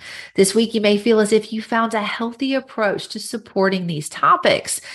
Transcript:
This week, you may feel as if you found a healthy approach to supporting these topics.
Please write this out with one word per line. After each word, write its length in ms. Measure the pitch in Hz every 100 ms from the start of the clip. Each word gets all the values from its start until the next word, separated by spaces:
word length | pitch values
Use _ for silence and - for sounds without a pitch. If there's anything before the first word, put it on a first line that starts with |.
| - - - -
This 180 | 190
week, 180 | 220 226
you 80 | 226
may 160 | 208 208
feel 240 | 233 214
as 120 | 208
if 200 | 214 -
you 80 | 220
found 340 | - 233 226
a 80 | 214
healthy 520 | 202 - 233 233 269
approach 540 | 269 262 - 208 - -
to 120 | 214
supporting 680 | - 226 - 196 190 190 170
these 220 | 156 -
topics. 720 | - 302 370 - - - - -